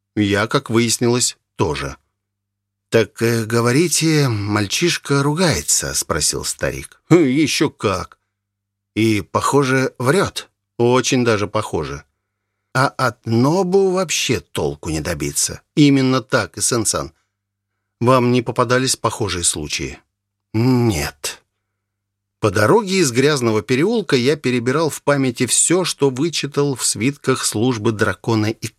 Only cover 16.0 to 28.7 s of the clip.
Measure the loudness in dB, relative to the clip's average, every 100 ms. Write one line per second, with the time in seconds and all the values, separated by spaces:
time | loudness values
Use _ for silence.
16 | 2 0 0 -2 -2 -4 -2 -2 -2 -4
17 | -6 _ _ _ _ _ _ _ _ -2
18 | 2 4 4 2 0 0 2 2 0 -2
19 | -4 -4 -4 -2 -4 -4 -6 -8 -8 -12
20 | _ _ _ _ _ -2 2 2 2 0
21 | -4 -8 -14 -14 _ _ _ _ _ _
22 | _ _ _ _ -2 2 4 4 2 0
23 | 0 2 2 2 0 0 0 0 0 0
24 | 0 0 0 0 0 -2 -2 -2 -2 -4
25 | 0 0 0 -2 -2 0 2 2 0 0
26 | -2 0 -4 -4 -6 -2 -2 -2 -4 -2
27 | -2 -2 -2 -2 -2 0 0 0 -2 0
28 | -2 -4 -2 0 0 -4 -10